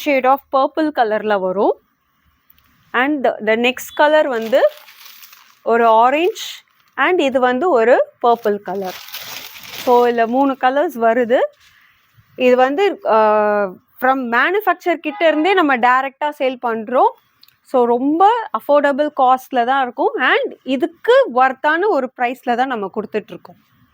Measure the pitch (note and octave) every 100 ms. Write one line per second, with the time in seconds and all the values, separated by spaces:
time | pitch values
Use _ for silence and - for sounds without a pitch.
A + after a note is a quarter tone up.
0 | D4+ C4+ B3+ C#4 - C4+ D4 D#4+ D#4 D4
1 | A3+ G#3+ G#3+ G3+ F#3 F#3 C#4+ G4 _ _
2 | _ _ _ _ _ _ _ _ _ A#3
3 | C4+ D4+ - - G#3+ A3 A#3+ B3+ - -
4 | D4+ D#4 D4+ A#3 A3+ C4+ B4+ - - -
5 | - - - - _ _ - A#3 A#3 A3
6 | B3 D4 F4+ G#4+ - - _ _ _ -
7 | C#4+ F4+ C#4 B3+ B3 B3+ F4+ B3+ A3+ E4
8 | D5 _ A#3+ A#3 G#3+ G#3 G#3 G3 F#3 -
9 | - - - - - - - - - A#3+
10 | A#3+ A#3 A3+ B3+ C#4 C4 B3+ C#4 E4+ A#3+
11 | A3+ A#3 A3+ C4+ D5 _ _ _ _ _
12 | _ _ _ - B3+ B3 B3+ C#4+ G4+ D#4
13 | - A3 G#3+ G#3+ G#3 G#3 G3 F#3 _ _
14 | B3+ C4+ A#3+ A#3 D4 G4 G4+ F4 F4+ E4
15 | D#4 G#4 E4 D#4 E4+ F#4+ D4+ B3+ A#3+ B3+
16 | C4+ - D4+ D4 C4 B3+ A#3+ A3+ A3 B3
17 | G#4+ - _ _ _ _ _ B3+ A#3+ A#3+
18 | C#4 D#4+ G4 A#4 G#4+ A3+ - C#4+ C#4+ C4
19 | D4+ - B3+ B3+ - B3+ A#3 C#4 B3+ B3+
20 | F4+ A4+ B3+ G#4 B4 - - C4 E4 -
21 | - C5 A4+ A#3+ C4 B3+ D4+ D#4+ G#4 D4+
22 | B3 - B3 C4 B3+ A#3 C4+ A#3+ F#3+ A3
23 | G3+ A3 - F3 - - _ _ _